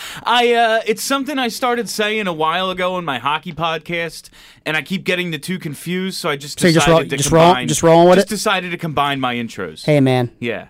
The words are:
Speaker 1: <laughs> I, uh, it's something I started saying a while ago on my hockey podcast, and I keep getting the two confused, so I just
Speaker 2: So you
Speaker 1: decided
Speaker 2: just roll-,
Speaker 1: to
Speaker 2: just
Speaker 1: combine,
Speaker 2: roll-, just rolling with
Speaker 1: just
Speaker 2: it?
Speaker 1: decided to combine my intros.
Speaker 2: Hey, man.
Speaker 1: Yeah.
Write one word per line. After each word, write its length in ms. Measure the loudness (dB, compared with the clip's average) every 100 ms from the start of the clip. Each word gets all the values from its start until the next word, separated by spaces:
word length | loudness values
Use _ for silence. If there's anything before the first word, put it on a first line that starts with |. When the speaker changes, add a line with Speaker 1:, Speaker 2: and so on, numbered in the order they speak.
| -16
Speaker 1:
<laughs> 160 | -10
I, 300 | -2 2 2
uh, 280 | 2 2 0 -2
it's 160 | -4
something 380 | -2 -4 -2 -4
I 80 | -4
started 400 | -2 -2 -2 -4
saying 400 | -4 -2 -2 -4
a 60 |
while 360 | -2 -2 0 -2
ago 260 | -4 -4 -4
on 100 | -4
my 120 | -4
hockey 360 | -2 -2 -4
podcast, 760 | -6 -4 -4 -6 -8 -8 -10 -20 -20 -20 _ -6
and 100 | -6
I 60 |
keep 240 | -4 -6 -4
getting 260 | -4 -4
the 80 | -6
two 180 | -8 -8
confused, 600 | -8 -10 -6 -6 -6 -6
so 100 | -4
I 80 | -4
just 240 | -8 0
Speaker 2:
So 80 | 2
you 60 |
Speaker 1:
decided 100 | 4
Speaker 2:
just 80 | 4
roll-, 180 | 4 2
Speaker 1:
to 80 | -2
Speaker 2:
just 120 | 2
Speaker 1:
combine, 260 | 6 6 6
Speaker 2:
roll-, 120 | 0
just 160 | 2
rolling 260 | 6 8 8
with 80 | 6
Speaker 1:
just 100 | 4
Speaker 2:
it? 80 | -2
Speaker 1:
decided 360 | -2 -2 -2
to 60 | -6
combine 440 | -4 -2 0 0
my 140 | -2 -4
intros. 500 | -6 -8 -10 -6 0
Speaker 2:
Hey, 160 | 4
man. 340 | 4 2 0 -4
Speaker 1:
Yeah. 260 | -8 -8